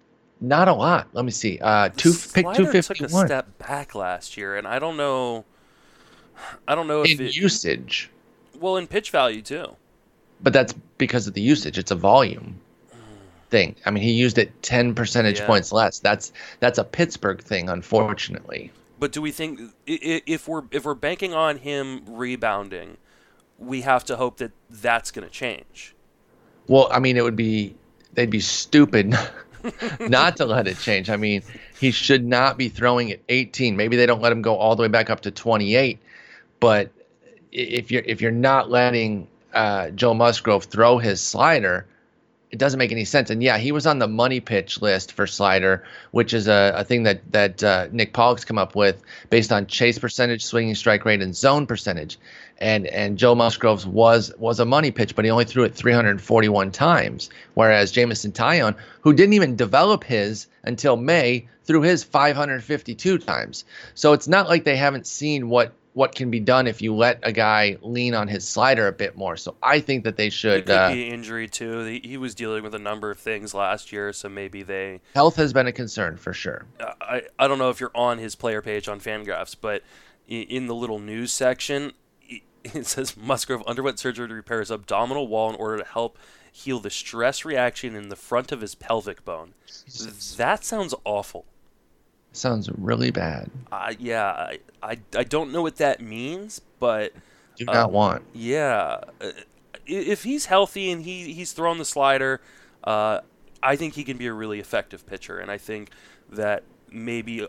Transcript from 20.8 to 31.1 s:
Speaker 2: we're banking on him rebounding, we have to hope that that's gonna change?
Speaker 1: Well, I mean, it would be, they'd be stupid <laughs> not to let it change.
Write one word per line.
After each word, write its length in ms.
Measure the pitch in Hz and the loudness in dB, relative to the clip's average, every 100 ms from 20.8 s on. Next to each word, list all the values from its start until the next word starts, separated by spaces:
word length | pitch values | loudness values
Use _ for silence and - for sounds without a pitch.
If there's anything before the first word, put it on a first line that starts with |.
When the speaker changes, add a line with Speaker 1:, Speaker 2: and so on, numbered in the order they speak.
Speaker 2:
we're 100 | 143 | -6
banking 400 | 139 147 180 190 | -6 -6 -6 -6
on 240 | 160 160 143 | -2 -2 -2
him 440 | 139 143 135 131 101 | -6 -6 -6 -10 -14
rebounding, 920 | 113 123 123 113 101 98 90 85 85 _ _ _ _ _ _ | -10 -8 -4 -4 -4 -6 -14 -16 -20 _ _ _ _ _ _
we 220 | 123 131 | -10 -6
have 240 | 131 127 | 0 0
to 100 | - 120 | 0 -4
hope 200 | 123 - | -4 -6
that 160 | 120 - _ | -12 -12 _
that's 400 | 113 117 117 - | -6 -2 0 -2
gonna 180 | 117 92 | -12 -14
change? 680 | - 127 78 - - - _ _ _ _ _ _ _ - | -10 -8 -8 -14 -20 -20 _ _ _ _ _ _ _ 4
Speaker 1:
Well, 180 | 135 131 | 6 8
I 80 | 123 | 4
mean, 160 | 131 123 | 4 4
it 80 | |
would 100 | 117 | 2
be, 400 | 110 113 110 98 - _ _ _ | 0 0 0 -2 -8 _ _ _
they'd 180 | - 120 | -2 0
be 80 | 107 | 0
stupid 800 | 92 - - 151 147 113 101 120 - - - - | -2 -4 4 6 6 6 2 0 -2 -10 -20 -14
<laughs> 400 | 240 - 226 139 | -12 -8 -8 -6
not 360 | 226 127 165 170 | 2 4 4 2
to 80 | |
let 240 | 131 110 98 | 0 0 0
it 100 | 92 | -4
change. 320 | - 98 95 | -2 -2 0